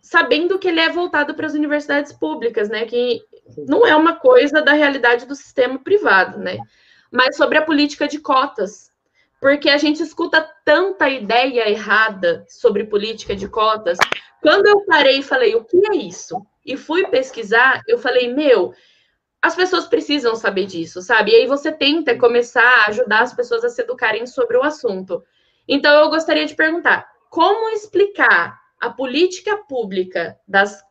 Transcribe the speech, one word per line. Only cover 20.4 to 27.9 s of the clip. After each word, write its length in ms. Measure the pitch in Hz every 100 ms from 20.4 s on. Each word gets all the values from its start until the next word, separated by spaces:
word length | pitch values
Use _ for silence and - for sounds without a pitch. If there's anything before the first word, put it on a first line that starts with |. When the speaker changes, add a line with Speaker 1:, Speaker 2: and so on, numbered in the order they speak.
| 214 190 196
Speaker 1:
disso, 340 | 170 165 180
sabe?" 300 | 185 226 202
E 60 | 226
aí 100 | 254
você 260 | 277 311
tenta 460 | 311 277 320 302 233
começar 520 | 240 240 240 247 240 247
a 60 | 208
ajudar 320 | 208 226 214
as 100 | 247
pessoas 320 | - 233 233
a 60 | 240
se 100 | 240
educarem 460 | 226 247 226 214 247
sobre 320 | - 233 247
o 40 |
assunto. 640 | 277 302 233 190 190 175 _ _ _ _ -
Então, 240 | 285 294 294
eu 60 | 302
gostaria 340 | 311 320 302
de 100 | 302
perguntar: 560 | - 320 339 294 180 - _ _
como 400 | - 330 427 440
explicar 920 | 440 427